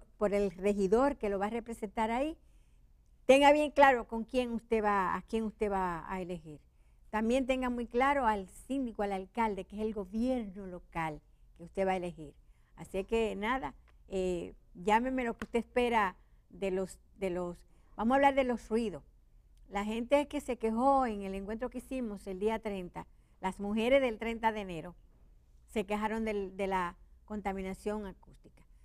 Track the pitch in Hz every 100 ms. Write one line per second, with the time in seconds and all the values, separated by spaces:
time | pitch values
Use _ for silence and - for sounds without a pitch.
0 | - - 208 202 202 175 196 202 190 220
1 | 277 302 202 196 202 233 233 226 202 233
2 | 220 233 302 330 - - - - - -
3 | - - - 269 285 302 302 277 277 247
4 | 220 226 220 254 240 226 - 220 208 202
5 | 180 175 - 220 220 - 208 196 185 170
6 | - 190 175 175 160 147 - _ - -
7 | - 214 220 254 254 262 254 240 233 240
8 | 269 285 233 208 185 - - 269 247 208
9 | 202 190 190 - 226 190 - 202 220 214
10 | 185 220 247 254 208 185 190 175 - 170
11 | 160 196 _ _ - - 170 - 190 185
12 | 175 160 147 - - - _ - 165 190
13 | 190 226 220 196 208 262 143 - - -
14 | - 190 185 175 180 - - - 180 220
15 | 254 262 240 - - 233 - 247 240 226
16 | 196 - - - _ 180 190 185 190 -
17 | _ - 190 175 175 170 - - - -
18 | 220 269 277 269 254 233 - 220 226 156
19 | - _ _ - - - - 196 208 226
20 | 240 285 285 294 269 240 220 226 269 277
21 | 247 208 196 196 196 226 254 254 - 262
22 | 233 202 - 185 208 226 220 196 180 -
23 | - - _ - 190 190 202 220 233 277
24 | 262 220 226 226 226 214 190 165 175 -
25 | - - - - _ - - 226 190 208
26 | 214 220 220 208 190 190 190 190 175 190
27 | - - - 214 196 190 190 190 208 214
28 | 202 180 - - - - - -